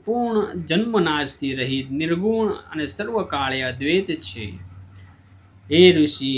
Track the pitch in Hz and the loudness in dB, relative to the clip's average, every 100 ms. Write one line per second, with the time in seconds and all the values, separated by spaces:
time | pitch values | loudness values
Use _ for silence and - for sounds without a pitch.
0 | 214 240 233 220 202 180 156 175 233 214 | -4 -2 0 0 -2 -4 -2 0 2 2
1 | 165 151 135 - 139 135 127 135 135 139 | 2 0 -2 -6 -6 -4 -2 -2 -4 -4
2 | 160 170 214 226 208 - - 156 143 - | -2 0 0 0 0 -2 -8 -6 -6 -6
3 | 214 226 180 143 135 131 127 127 143 185 | -4 -4 -2 -2 -2 -2 -4 -4 0 0
4 | 190 156 - 117 101 - - - - - | 0 -4 -8 -10 -10 -12 -18 -20 -20 -20
5 | - - _ - - - - 160 180 160 | -20 -20 _ -20 -20 -20 2 8 8 8
6 | 147 - 135 | 4 0 -2